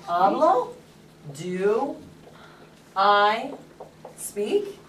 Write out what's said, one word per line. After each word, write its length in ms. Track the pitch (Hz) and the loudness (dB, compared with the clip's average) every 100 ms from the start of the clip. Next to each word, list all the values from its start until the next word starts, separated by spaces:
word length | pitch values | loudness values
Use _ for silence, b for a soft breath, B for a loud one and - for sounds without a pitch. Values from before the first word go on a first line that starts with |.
| - | -2
Hablo? 680 | 175 190 233 311 381 - - - - - - 151 | 2 2 4 4 2 0 -8 -20 -20 -20 -20 -18
Do 640 | 143 180 185 196 220 277 311 - - - B B B B - - - | -12 -8 -2 0 0 -2 -8 -16 -20 -20 B B B B -20 -14 0
I 560 | 196 202 208 226 262 - - - - - - - | 4 4 4 2 -4 -12 -18 -20 -20 -20 -20 -16
speak? 640 | - - 208 403 415 - | -14 -8 -2 -2 -2 -12